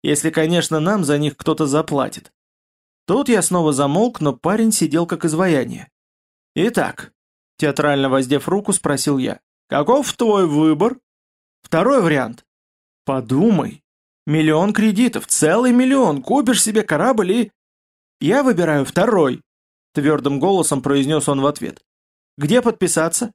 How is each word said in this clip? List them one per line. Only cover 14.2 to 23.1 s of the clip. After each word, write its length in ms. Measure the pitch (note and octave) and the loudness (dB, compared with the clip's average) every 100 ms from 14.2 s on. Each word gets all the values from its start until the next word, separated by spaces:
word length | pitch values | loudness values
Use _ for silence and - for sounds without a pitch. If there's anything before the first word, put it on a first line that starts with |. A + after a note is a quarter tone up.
| - | -2
Миллион 440 | D#3 D#3 D#3 G3+ | 0 2 2 2
кредитов, 520 | G#3 A3 G3 B3 - - | 2 0 2 0 -2 -6
целый 460 | - D3+ G3 B3+ | 0 2 2 4
миллион, 500 | A#3+ B3+ C#4 A3 C#3+ | 4 4 2 2 0
купишь 400 | - C4 B3 A3 | -2 0 2 0
себе 220 | A3 G#3+ | 0 0
корабль 480 | G#3 G3+ G#3+ A3+ F3+ | 0 0 0 0 0
и...» 200 | A3+ G3+ _ _ _ _ _ _ _ | 0 -2 _ _ _ _ _ _ _
«Я 240 | C#3+ B3 | 0 2
выбираю 420 | C4 F3 E3 D3 C3 | 2 2 2 0 0
второй», 560 | - A3 G#3 C#3+ A#2+ _ _ _ _ _ | 0 2 2 2 -2 _ _ _ _ _
твёрдым 460 | - C#3+ D3+ C#3+ C#3 | -2 0 0 0 0
голосом 440 | E3+ F#3+ D3+ C#3 | 0 2 0 -2
произнёс 440 | C3+ C#3 C3+ D#3 D3 | 0 0 0 -2 0
он 120 | C#3 | 0
в 60 | C#3 | 0
ответ. 360 | D3 - - _ _ _ _ _ - | -2 -10 -12 _ _ _ _ _ -8
«Где 240 | D3 A#3+ | 0 2
подписаться? 680 | A#3+ A3+ F3+ - D#3+ | 0 -2 -2 0 -2